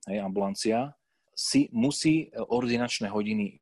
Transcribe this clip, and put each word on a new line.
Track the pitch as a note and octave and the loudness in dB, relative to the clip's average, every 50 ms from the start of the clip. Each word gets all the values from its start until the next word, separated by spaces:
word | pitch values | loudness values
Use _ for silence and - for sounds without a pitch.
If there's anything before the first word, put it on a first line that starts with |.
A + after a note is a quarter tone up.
| - | -8
hej, | G3 G3 G#2+ | -6 -6 -4
ambulancia, | G2 F#2+ F#2+ G2+ G2 G2 G2+ - - A2 A2 A#2 C3+ D3 - _ _ _ _ _ _ _ _ - | -4 -4 -2 -2 -2 -2 -2 -2 0 0 0 0 0 -4 -8 _ _ _ _ _ _ _ _ -6
si | - - - C#3 D3 - | -2 2 4 2 2 2
musí, | - A2+ A#2+ C#3+ - - - D#3+ D#3 D#3+ - - | 2 2 2 2 2 2 2 2 2 2 0 -2
e, | - A2+ | -6 -8
ordinačné | A2 - A#2 B2 B2+ A#2+ A#2+ A#2 A#2+ A#2 - - A2 G2+ G2+ | -4 -2 0 0 2 2 0 0 0 -2 -2 -4 -4 -2 -2
hodiny | G#2+ G#2 G#2+ G#2+ G#2+ G2+ F#2+ - - | -2 -2 0 0 0 -2 -2 -4 -10